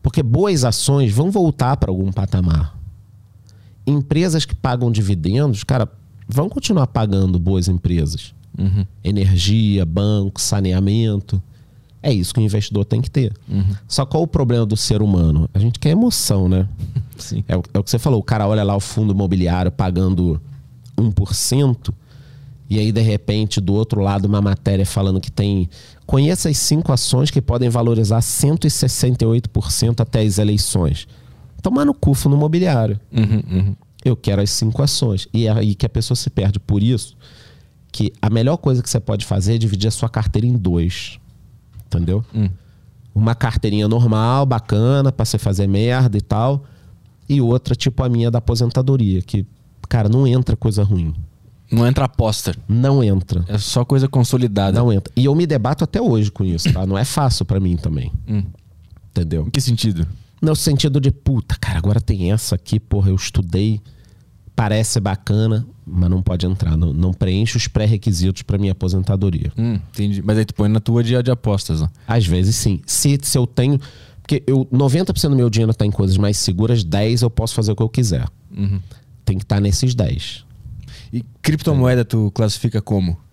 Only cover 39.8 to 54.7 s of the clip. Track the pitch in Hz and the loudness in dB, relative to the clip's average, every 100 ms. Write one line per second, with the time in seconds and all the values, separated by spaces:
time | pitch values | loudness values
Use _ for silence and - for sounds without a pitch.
39.8 | 107 - 113 - 107 101 120 123 92 85 | -2 -2 -4 -2 -2 0 0 0 0 0
40.8 | 85 90 - - - - - - - - | 0 -4 -12 -16 -20 -20 -20 -20 -20 -20
41.8 | - 85 85 98 110 110 101 92 - - | -6 -4 0 -2 -4 -2 -2 -4 -16 -20
42.8 | - - - 104 110 117 117 - 110 104 | -20 -20 -6 0 0 0 0 0 0 0
43.8 | 104 117 120 110 113 131 139 117 - 104 | 2 2 2 2 2 2 2 0 0 0
44.8 | 117 139 135 - 110 104 - 95 98 98 | 2 2 0 0 -2 0 -2 0 2 2
45.8 | 113 127 127 101 - 107 123 139 139 - | 2 2 2 0 -2 0 0 -2 -6 -20
46.8 | - - - _ - 143 120 123 - 120 | -20 -20 -20 _ -2 2 2 2 0 -2
47.8 | 135 120 127 120 117 120 113 117 120 131 | 0 0 0 2 2 0 0 0 0 0
48.8 | 127 135 107 92 - 101 - - _ - | 2 2 2 0 0 -4 -4 -10 _ -20
49.8 | - 117 104 120 135 127 127 110 113 104 | -4 0 2 4 4 2 0 0 0 0
50.8 | 101 95 82 78 - - - - - 113 | 2 0 -2 -6 -10 -18 -20 -20 -2 2
51.8 | 117 135 135 - 110 110 - - - 113 | 2 2 -2 0 -2 0 -4 -6 -2 0
52.8 | 135 139 113 95 92 101 87 104 - - | 2 4 4 0 0 -4 -2 -4 -2 -2
53.8 | 120 135 135 135 120 131 123 101 98 | 2 2 2 2 2 2 0 0 0